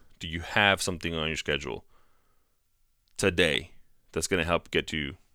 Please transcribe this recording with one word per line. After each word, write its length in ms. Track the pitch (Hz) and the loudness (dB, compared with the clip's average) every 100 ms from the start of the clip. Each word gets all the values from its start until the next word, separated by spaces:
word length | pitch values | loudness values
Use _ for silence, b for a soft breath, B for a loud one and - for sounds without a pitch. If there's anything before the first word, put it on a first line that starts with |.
| - - | -16 -16
do 80 | 85 | -10
you 140 | 82 | -8
have 420 | - 110 101 98 | -2 2 4 4
something 320 | - 87 85 | 0 -4 -4
on 140 | 82 78 | -4 -2
your 80 | 78 | -4
schedule 480 | - 71 71 52 - - - _ _ _ _ _ _ _ _ _ _ - | -2 -2 -4 -8 -10 -20 -20 _ _ _ _ _ _ _ _ _ _ -2
today 540 | 98 87 85 69 80 - - _ _ | 2 4 4 2 -4 -12 -20 _ _
that's 160 | 82 - | -4 -2
gonna 180 | 95 | 0
help 260 | 82 85 - | 2 0 0
get 220 | 85 - | -2 -2
you 240 | 80 69 - _ | -4 -6 -8 _